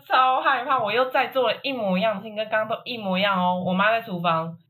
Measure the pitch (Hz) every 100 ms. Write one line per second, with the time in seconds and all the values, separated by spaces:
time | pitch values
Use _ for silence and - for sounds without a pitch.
0 | - 277 262 262 - - 262 262 208 233
1 | 254 277 247 262 233 - 269 254 202 185
2 | 220 196 226 208 214 220 214 202 - 240
3 | 196 185 202 185 180 180 180 180 208 226
4 | 226 180 170 160 165 -